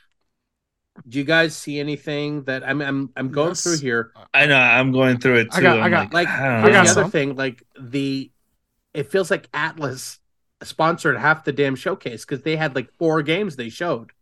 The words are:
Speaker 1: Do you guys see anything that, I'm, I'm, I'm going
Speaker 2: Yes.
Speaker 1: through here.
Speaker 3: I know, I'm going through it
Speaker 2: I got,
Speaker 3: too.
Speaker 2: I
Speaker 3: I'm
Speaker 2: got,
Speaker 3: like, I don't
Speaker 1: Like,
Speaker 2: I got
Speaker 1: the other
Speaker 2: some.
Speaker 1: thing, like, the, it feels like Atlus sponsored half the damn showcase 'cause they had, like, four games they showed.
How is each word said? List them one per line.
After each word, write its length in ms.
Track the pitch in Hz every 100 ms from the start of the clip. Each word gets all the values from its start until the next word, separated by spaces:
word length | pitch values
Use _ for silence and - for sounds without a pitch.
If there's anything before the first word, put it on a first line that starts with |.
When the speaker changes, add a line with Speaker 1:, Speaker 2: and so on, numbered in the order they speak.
| _ _ _ _ _ _ _ _ _ - 123
Speaker 1:
Do 100 | 135
you 40 |
guys 320 | 139 165 165 156
see 240 | - 143
anything 640 | 147 143 - 147 147 147
that, 240 | 135 131 131
I'm, 140 | 139
I'm, 280 | 139 139 135 -
I'm 140 | 131
going 180 | 139 160
Speaker 2:
Yes. 140 | 180
Speaker 1:
through 140 | 175 160
here. 340 | 135 117 107 - -
Speaker 3:
I 140 | 139 147
know, 100 | 135
I'm 340 | 123 120 131
going 280 | 131 131 123
through 160 | 131 120
it 100 | 113
Speaker 2:
I 100 | 185
got, 120 | 180 -
Speaker 3:
too. 40 |
Speaker 2:
I 60 | 180
Speaker 3:
I'm 60 |
Speaker 2:
got, 220 | 170 -
Speaker 3:
like, 140 | 170 175
I 340 | - 135 117
don't 0 |
Speaker 1:
Like, 60 | -
Speaker 2:
I 20 |
got 100 | - 117
Speaker 1:
the 60 |
other 100 | 113
Speaker 2:
some. 80 | -
Speaker 1:
thing, 240 | 165 139 131
like, 280 | 135 120 _ -
the, 520 | 123 139 139 135 131 _ _ _ _ _ _
it 100 | 151 139
feels 180 | 190 175
like 180 | 175 -
Atlus 680 | 147 160 160 139 131 - - _ _ _ _
sponsored 520 | - - 160 170 160 117
half 280 | 143 156 -
the 80 |
damn 220 | 135 139 127
showcase 500 | 185 - 127 113 -
'cause 160 | 135
they 160 | 156 156
had, 180 | 156 131
like, 160 | 120 -
four 240 | 165 160
games 340 | 147 170 208 127
they 140 | 117
showed. 420 | - 175 120 110 _